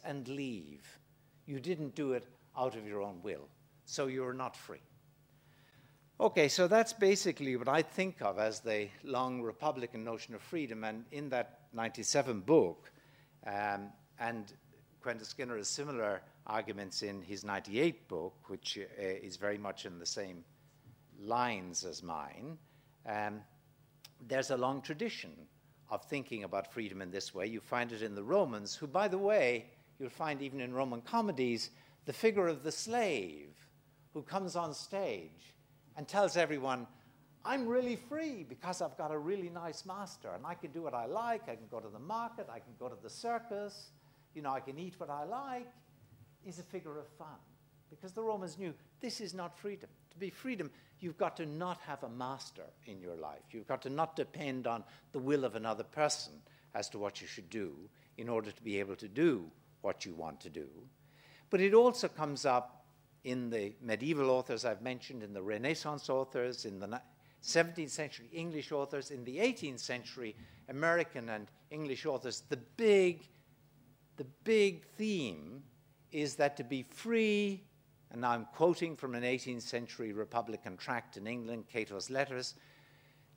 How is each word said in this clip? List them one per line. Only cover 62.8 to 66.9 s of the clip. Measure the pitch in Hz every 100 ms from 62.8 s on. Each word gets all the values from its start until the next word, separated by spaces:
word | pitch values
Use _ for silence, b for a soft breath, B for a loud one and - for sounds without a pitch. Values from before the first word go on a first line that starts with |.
| - _ _ _
in | 135 127 120
the | 113 101 107
medieval | 120 107 139 156 135
authors | 127 127 117 120
I've | 101
mentioned, | 120 127 - 131
in | 107
the | 101
Renaissance | 95 107 127 160 156 147 -
authors, | 135 131 135 123 123 113
in | 98
the |
ni-, | 101